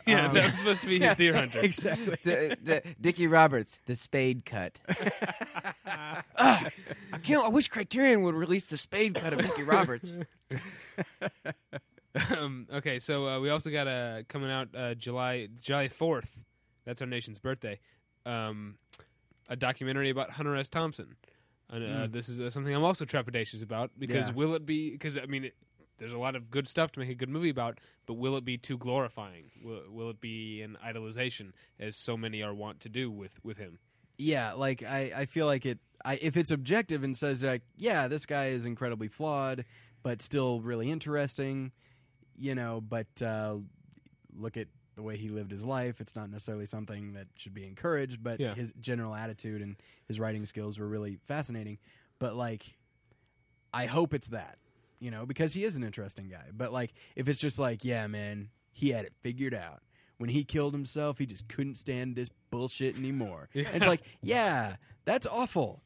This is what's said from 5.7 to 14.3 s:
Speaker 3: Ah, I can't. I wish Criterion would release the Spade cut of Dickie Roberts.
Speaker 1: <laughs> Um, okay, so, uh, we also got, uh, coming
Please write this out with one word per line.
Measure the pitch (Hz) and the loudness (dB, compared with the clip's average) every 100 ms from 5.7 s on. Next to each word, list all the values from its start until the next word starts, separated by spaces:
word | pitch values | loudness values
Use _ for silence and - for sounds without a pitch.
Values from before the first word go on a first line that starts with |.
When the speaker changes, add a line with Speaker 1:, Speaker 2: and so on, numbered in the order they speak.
| - 196 170 151 165 - - | -8 -8 -8 -6 -8 -4 8
Speaker 3:
Ah, | 262 208 147 - - - - | 8 8 4 -6 -12 -10 -8
I | 165 | -4
can't. | 208 294 | 4 6
I | 226 | 8
wish | 269 - | 6 6
Criterion | 226 190 247 277 214 | 0 0 6 8 8
would | 180 160 | 6 4
release | 170 185 - | 2 2 0
the | 156 | -4
Spade | - 202 220 175 | -2 2 2 2
cut | 165 | 0
of | 147 | 2
Dickie | 190 147 | 2 2
Roberts. | 143 196 156 120 175 175 - _ - | 6 6 6 0 -6 -8 -10 _ -8
Speaker 1:
<laughs> | 135 196 156 - - - - 196 - 156 - - 139 _ _ _ - - | -8 -8 -16 -12 -6 -6 -6 -8 -8 -12 -12 -10 -12 _ _ _ -2 0
Um, | 180 143 127 - | 0 -2 -6 -6
okay, | 139 147 123 | -4 -2 -2
so, | - 143 135 | 0 0 0
uh, | 131 | 0
we | 139 | 2
also | 151 156 | 2 0
got, | 147 139 | 0 0
uh, | 127 120 113 | 0 -2 -6
coming | 113 | -6